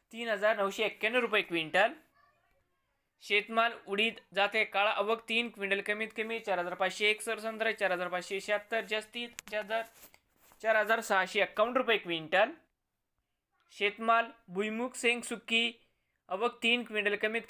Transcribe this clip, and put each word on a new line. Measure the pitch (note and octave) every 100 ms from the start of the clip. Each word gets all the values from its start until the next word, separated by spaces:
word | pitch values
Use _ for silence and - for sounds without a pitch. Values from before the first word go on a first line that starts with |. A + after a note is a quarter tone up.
| _
तीन | A3+ G#3
हजार | G#3 G#3 A3
नऊशे | G3 G3
एक्क्याण्णव | G#3+ - G#3+ B3
रुपये | A#3 G#3
क्विंटल. | F3 E3+ D#3 F3+ A3+ D#4+ _ _ _ _ _ _ _ _ _ _ _ _
शेतमाल | - G#3 G#3 A3+ A#3 - -
उडीद | G3+ A3+ A3 -
जाते | F#3 G3+ A3
काळा, | G#3 G3 G#3+
आवक | - G3+ A3+ -
तीन | A3+ A#3+
क्विंटल, | - G3 G3
कमीत | G3 G#3 A3 -
कमी | A3 A3+
चार | G#3+ F3+
हजार | F3
पाचशे | E3+ F#3 - G#3+
एक | G#3+
सरसंद्राई, | A3+ G#3+ A3 A3 A3+
चार | G3+ F#3+
हजार | F3+ F3+
पाचशे | F3+ F3 G3
शहात्तर | - G#3 G#3 A3+
जास्तीत | G3 G#3+ G#3+ A#3+ A#3+ - -
जास्त | G#3+ G#3
दर | A3+ A3+ - - _ _ _ _ _
चार | G#3+ A3
हजार | G#3 A3+
सहाशे | G#3+ G3 F#3 G#3
एक्कावन्न | F3+ - A3+ B3+
रुपये | A#3 G#3
क्विंटल. | F3 E3 D#3 F#3 A#3 E4 _ _ _ _ _ _ _ _ _ _ _
शेतमाल | - G#3 G#3 A3+ A3+ A3+ - -
भुईमुग | F3+ G#3+ A3 B3 -
शेंग | A#3+ A#3+
सुकी, | A#3+ A3+ - A3+ A#3 A#3 _ _ _ _ -
आवक | F#3+ A#3 -
तीन | A#3 B3
क्विंटल, | A#3 G#3+ G3+ G3+
कमीत | G#3+ A3+